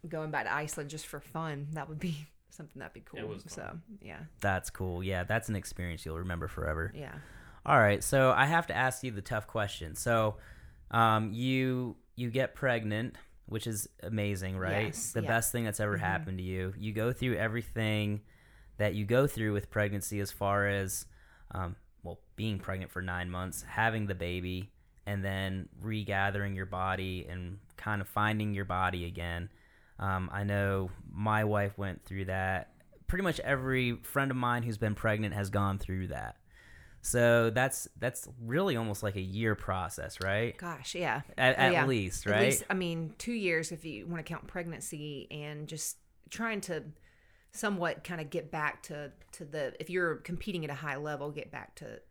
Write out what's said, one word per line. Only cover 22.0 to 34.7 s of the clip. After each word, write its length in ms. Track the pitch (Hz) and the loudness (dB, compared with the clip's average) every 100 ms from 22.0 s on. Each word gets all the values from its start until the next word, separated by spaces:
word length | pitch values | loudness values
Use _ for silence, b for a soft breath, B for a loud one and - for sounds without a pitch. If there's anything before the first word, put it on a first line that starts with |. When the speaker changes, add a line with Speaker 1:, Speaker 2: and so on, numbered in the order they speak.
Speaker 3:
well, 180 | 87 85 - - | -12 -12 -16 -4
being 220 | 110 98 | -2 -2
pregnant 320 | - 95 92 | -4 -6 -4
for 100 | 90 | -6
nine 300 | 92 90 90 | -4 -2 -2
months, 320 | 90 92 - | -4 -4 -8
having 460 | - - 113 110 101 | -6 2 2 2 -2
the 60 | |
baby, 560 | 92 87 90 90 92 101 - - - - | -2 -2 -2 -2 -4 -6 -14 -20 -14 -4
and 180 | 101 | -2
then 460 | 98 95 98 95 - - | -2 -2 -2 -2 -6 -8
regathering 760 | 104 110 101 98 98 101 101 | -4 -4 0 2 2 2 -2
your 120 | 95 92 | -2 -4
body 600 | 90 95 95 95 92 - | -2 0 0 -2 -4 -6
and 300 | 90 90 98 - - | -8 -8 -10 -14 -8
kind 240 | 110 104 | -4 -2
of 60 | 95 | -2
finding 440 | - 107 107 107 | 2 4 4 2
your 140 | 98 95 | 0 0
body 400 | 92 92 90 85 | 2 2 0 -4
again. 420 | 85 87 85 95 b b b b b | -4 -4 -4 -6 b b b b b
Um, 300 | 98 95 92 | 0 0 -2
I 140 | 101 | -2
know 460 | 101 101 98 98 92 - - | 0 2 2 2 0 -6 -10
my 340 | 87 107 107 | -2 2 4
wife 340 | 107 104 101 98 | 4 4 2 -2
went 260 | 98 87 | -6 -6
through 220 | - 98 95 | -8 -6 -2
that. 480 | 95 95 92 - - - - - | 0 2 0 -4 -16 -20 -10 -2
Pretty 160 | 180 | 0
much 180 | 190 - | 2 0
every 520 | - 135 131 131 123 117 | 0 0 2 2 2 0
friend 280 | - 143 135 | -2 0 2
of 60 | 127 | 2
mine 280 | 120 120 | 2 2
who's 120 | 117 | 0